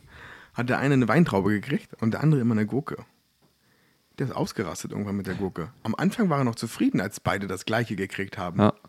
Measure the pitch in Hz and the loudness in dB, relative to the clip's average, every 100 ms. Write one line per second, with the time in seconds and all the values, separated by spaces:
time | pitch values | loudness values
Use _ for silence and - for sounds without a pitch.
0 | - - - - - - 120 90 139 135 | -20 -20 -20 -20 -10 -4 -2 0 4 4
1 | 113 135 170 98 95 104 - - - - | 4 4 4 4 2 2 0 -4 -6 -4
2 | 110 101 147 143 117 110 107 117 - 73 | 0 2 4 4 4 2 0 -2 -4 -8
3 | - _ _ _ _ _ _ _ _ _ | -12 _ _ _ _ _ _ _ _ _
4 | _ - 135 - 175 - 90 - - 104 | _ -6 -4 -4 -4 -2 -4 -6 -8 -6
5 | 101 101 95 92 95 87 80 - 113 - | -4 -4 -4 -4 -4 -4 -10 -8 -6 -2
6 | 180 - 196 143 127 113 113 - 254 147 | 0 2 2 2 0 -2 -6 -2 0 2
7 | 98 - - 98 98 92 - 110 120 95 | -2 -4 -2 -2 -2 -6 -2 -2 -2 -4
8 | 98 - 95 - 87 92 107 - | -4 -6 -8 -6 -4 2 2 2